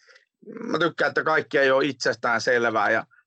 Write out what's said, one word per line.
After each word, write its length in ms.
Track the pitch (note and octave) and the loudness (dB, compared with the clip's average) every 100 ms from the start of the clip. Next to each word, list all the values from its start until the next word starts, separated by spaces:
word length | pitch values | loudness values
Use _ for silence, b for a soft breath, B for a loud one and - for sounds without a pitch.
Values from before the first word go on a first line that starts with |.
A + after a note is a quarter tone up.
| b b b _ - - | b b b _ -20 -14
mä 200 | - D#3 | -6 -2
tykkään, 300 | E3 - D3 | -2 0 -2
että 140 | B2 | -2
kaikki 340 | C3+ D#3 - D3+ | 0 -2 0 2
ei 140 | C3+ | 4
ole 140 | C3 D3 | 2 0
itsestään 560 | B2+ C#3 A#2 A#2+ A2+ | -2 -4 -2 -2 -2
selvää. 500 | C3+ B2 A#2 A2 G#2 | 0 2 2 0 0
Ja 140 | A2 - b | 0 -4 b